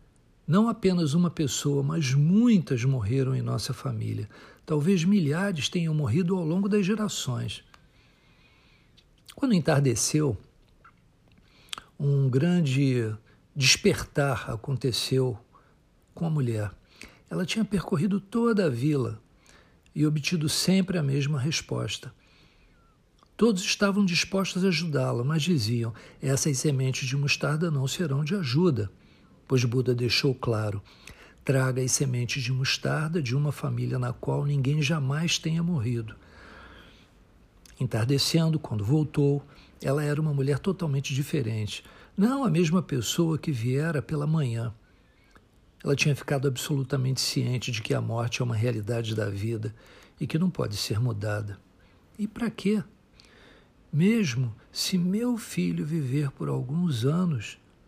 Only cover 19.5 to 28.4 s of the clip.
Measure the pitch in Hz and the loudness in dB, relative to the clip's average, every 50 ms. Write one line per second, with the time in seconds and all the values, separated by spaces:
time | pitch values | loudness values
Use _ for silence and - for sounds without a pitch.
19.5 | - - - _ _ _ _ _ _ - 147 156 151 156 135 - 180 170 147 156 | -20 -20 -20 _ _ _ _ _ _ 0 0 2 2 0 0 0 -2 0 0 0
20.5 | - - - - 185 190 185 185 185 180 151 139 135 143 139 139 156 139 120 160 | 0 0 2 4 4 4 2 2 0 -2 0 0 0 0 0 0 0 0 0 -2
21.5 | - - - - 127 123 123 113 - - - 127 - _ _ _ _ _ - _ | -2 -4 -4 -4 -4 -4 -4 -4 -6 -8 -10 -14 -18 _ _ _ _ _ -20 _
22.5 | _ _ _ _ _ _ _ _ _ _ _ _ _ _ _ _ _ - 202 240 | _ _ _ _ _ _ _ _ _ _ _ _ _ _ _ _ _ 2 2 4
23.5 | 220 180 196 - - - 208 202 196 202 208 185 170 - - - - 190 196 - | 4 2 0 -2 0 0 0 0 2 2 2 2 2 0 -2 -2 -2 -2 -2 -2
24.5 | - 180 185 196 180 151 170 170 143 139 131 131 123 120 120 135 156 165 139 170 | -2 0 0 2 2 0 -2 -2 -2 0 0 0 0 -2 0 0 0 0 2 2
25.5 | 185 139 104 104 120 120 117 113 113 - - - - - - 135 135 135 - 160 | 2 2 2 0 0 0 -2 -4 -6 -10 -16 -20 -16 -6 -2 0 0 2 2 0
26.5 | 143 127 - 156 139 131 131 131 127 - 143 123 127 143 143 143 - - - 139 | 0 0 0 0 0 2 0 -2 -2 -2 -4 -2 -2 -2 0 0 0 0 0 -2
27.5 | 151 156 175 170 151 139 131 135 - - 185 156 135 139 156 147 190 208 | 0 0 0 0 0 0 0 -2 -2 -4 -2 -2 0 -2 0 -2 -2 -2